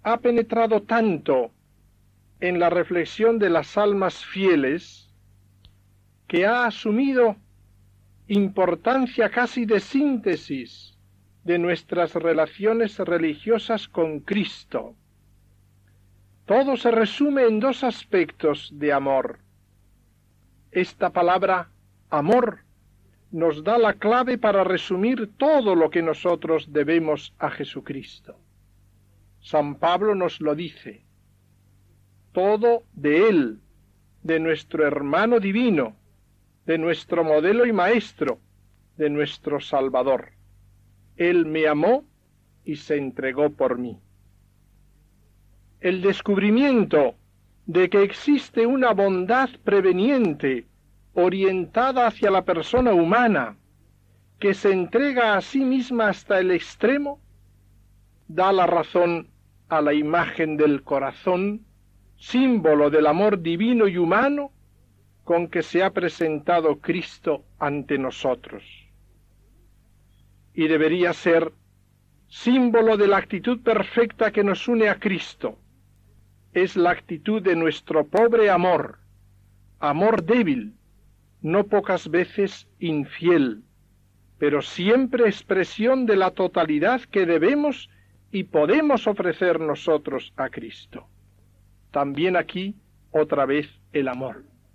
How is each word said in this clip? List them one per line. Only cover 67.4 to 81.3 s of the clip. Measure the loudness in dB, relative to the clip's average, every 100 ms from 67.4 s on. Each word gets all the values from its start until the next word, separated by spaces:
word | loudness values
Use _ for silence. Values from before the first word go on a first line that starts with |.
| _ _
ante | -6 -6 -4 -4
nosotros. | -4 -4 -4 -4 -8 -20 -20 -20 _ _ _ _ _ _ _ _ _ _ _ _ _ _ _ _ _
Y | -4 0
debería | 2 2 0 -2
ser | 0 2 2 0 _ _ _ _ _ _ _ _
símbolo | -4 2 4 4 4 4 4
de | 4
la | 2
actitud | 0 -6 -4 -2
perfecta | 0 0 0 0 0 0 -2
que | 0
nos | 0 -2 -2
une | 2 2
a | 0
Cristo. | -4 -4 -8 -10 -10 -10 _ _ _ _ _ _ _ _ _
Es | -2 -2
la | 2 0
actitud | 0 -8 -8 -4 -2
de | 0
nuestro | 0 0 -4 -2 -2 0
pobre | 2 4 4 4
amor, | 4 2 2 -2 -14 _ _ _ _ _ _ _ _
amor | -2 0 2 0
débil, | 2 2 2 -2 -4 -16 _ _ _ _ _